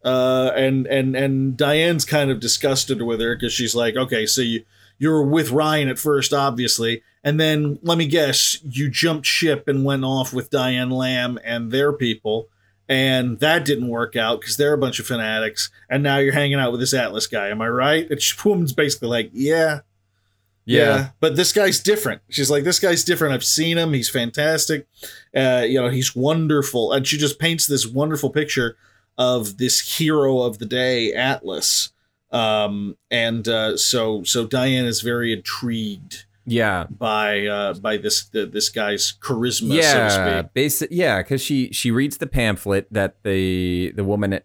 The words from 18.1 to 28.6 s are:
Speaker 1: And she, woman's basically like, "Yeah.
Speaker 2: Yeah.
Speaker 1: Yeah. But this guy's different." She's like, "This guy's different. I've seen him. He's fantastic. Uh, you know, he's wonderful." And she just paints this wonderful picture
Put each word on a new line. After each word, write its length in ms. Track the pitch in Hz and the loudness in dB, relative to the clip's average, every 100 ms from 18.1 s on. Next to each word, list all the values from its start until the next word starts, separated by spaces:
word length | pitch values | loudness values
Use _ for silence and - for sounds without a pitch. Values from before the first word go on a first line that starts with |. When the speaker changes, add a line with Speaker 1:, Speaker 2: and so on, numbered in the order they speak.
Speaker 1:
And 100 | 143 | -2
she, 140 | - - 208 | -2 0 0
woman's 240 | 196 165 | 2 0
basically 340 | 120 151 - 117 | 0 -2 -2 -2
like, 220 | 120 107 | -2 -2
"Yeah. 480 | 104 139 165 160 147 _ _ _ _ _ _ _ _ | -2 0 2 2 0 _ _ _ _ _ _ _ _
Speaker 2:
Yeah. 140 | - 120 | 2 4
Speaker 1:
Yeah. 240 | 147 139 135 - | 6 4 0 0
But 160 | 160 156 | 0 2
this 160 | 180 | 2
guy's 260 | - 196 175 | 2 2 2
different." 420 | - 208 - 107 _ | 0 0 0 -6 _
She's 200 | - 135 | -2 0
like, 140 | 147 | 2
"This 140 | 143 180 | 2 2
guy's 240 | 196 170 | 2 2
different. 300 | - 175 156 | 2 0 2
I've 100 | 131 | 0
seen 320 | - - 160 170 | 0 0 2 2
him. 160 | 165 | 2
He's 160 | 143 117 | 0 0
fantastic. 760 | 147 117 131 151 160 - 151 - _ - - - - | -2 -2 -2 0 0 0 -2 -6 _ -20 -20 -6 0
Uh, 280 | 131 127 117 | 2 4 4
you 100 | 131 | 2
know, 100 | 123 | 2
he's 260 | 127 131 123 | 0 -2 0
wonderful." 760 | 131 165 160 147 143 123 110 | 0 2 2 2 2 0 2
And 140 | 135 131 | 0 0
she 120 | 151 | 0
just 200 | 147 147 | 0 0
paints 280 | 165 165 - | -2 0 0
this 200 | 139 113 | 0 -2
wonderful 440 | 127 151 151 139 | -2 -2 0 -2
picture 480 | 151 151 - | -2 -2 0